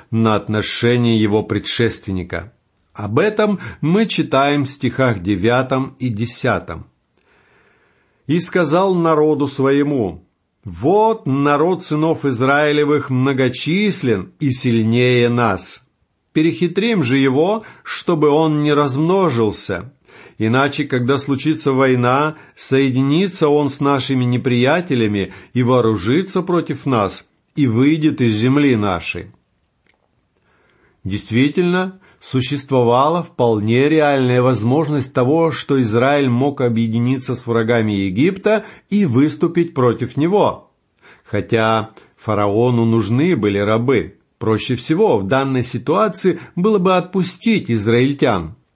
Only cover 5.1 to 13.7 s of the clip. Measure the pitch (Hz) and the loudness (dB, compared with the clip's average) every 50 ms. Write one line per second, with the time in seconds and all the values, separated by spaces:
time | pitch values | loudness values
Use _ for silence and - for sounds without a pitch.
5.1 | 107 92 85 101 101 87 98 117 120 131 131 - 135 131 135 127 - - 131 123 | 0 -2 -2 -2 -2 0 2 2 2 0 0 0 -2 -4 -4 -6 -8 -8 -6 -6
6.1 | 104 104 117 117 - - - 120 101 85 - - 82 82 - - _ _ _ _ | -4 -4 -6 -6 -6 -4 -2 -2 -2 -2 -4 -8 -12 -14 -16 -20 _ _ _ _
7.1 | _ _ _ _ _ _ _ _ _ _ _ _ _ _ _ _ _ _ _ _ | _ _ _ _ _ _ _ _ _ _ _ _ _ _ _ _ _ _ _ _
8.1 | _ _ _ 131 156 175 170 - - 185 165 139 156 180 196 196 185 170 165 165 | _ _ _ -2 -2 -2 -2 -2 -2 -2 0 2 2 2 2 2 0 0 2 2
9.1 | 156 151 151 156 151 156 143 120 - - 131 139 139 143 143 147 147 127 104 87 | 2 2 2 2 2 0 -2 -4 -2 -2 0 2 2 2 0 0 -2 -2 -2 -4
10.1 | 80 80 - _ _ _ _ _ _ _ _ 98 85 85 117 160 196 214 220 226 | -6 -10 -18 _ _ _ _ _ _ _ _ -16 -10 -4 0 2 2 4 2 2
11.1 | 220 220 - 143 131 139 143 147 147 143 160 180 185 180 - - 151 151 156 165 | 0 -2 -2 -2 -2 0 2 2 2 2 2 0 0 -2 -4 -4 -2 0 0 0
12.1 | 156 - 147 139 123 107 131 131 139 147 151 147 147 147 147 143 151 139 - - | 0 -2 -2 -4 -2 0 0 2 2 2 2 2 0 0 2 2 0 0 -2 -2
13.1 | 127 127 131 139 135 127 131 123 127 - - 143 | -2 0 0 0 0 0 0 -2 -2 -4 -4 -2